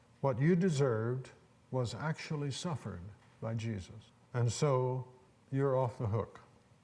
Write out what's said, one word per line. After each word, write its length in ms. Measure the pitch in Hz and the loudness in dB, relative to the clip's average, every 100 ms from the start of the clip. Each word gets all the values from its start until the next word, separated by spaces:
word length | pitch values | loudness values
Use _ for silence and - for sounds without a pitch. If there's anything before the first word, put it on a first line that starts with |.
| _ _ | _ _
what 180 | 139 117 | 0 2
you 160 | 143 185 | 4 6
deserved 760 | 196 143 143 110 113 127 131 - - _ _ | 4 4 2 2 0 -2 -6 -18 -20 _ _
was 240 | 127 120 107 | -2 -2 -2
actually 520 | 151 160 - 156 143 | -4 -4 -4 -4 -4
suffered 500 | 127 180 151 113 90 90 - - - | -4 -4 -6 -6 -10 -12 -16 -20 -10
by 140 | 113 113 | -6 -4
Jesus. 560 | 110 104 90 113 - _ _ 123 | -4 -6 -8 -16 -20 _ _ -2
And 160 | 120 | 0
so 540 | - 151 131 127 127 127 - - _ _ | 2 2 4 2 -2 -6 -14 -20 _ _
you're 240 | 135 139 131 | 0 2 4
off 220 | 127 - | 2 0
the 80 | 117 | -2
hook, 340 | 107 90 - - - _ - | 0 -2 -8 -20 -20 _ -20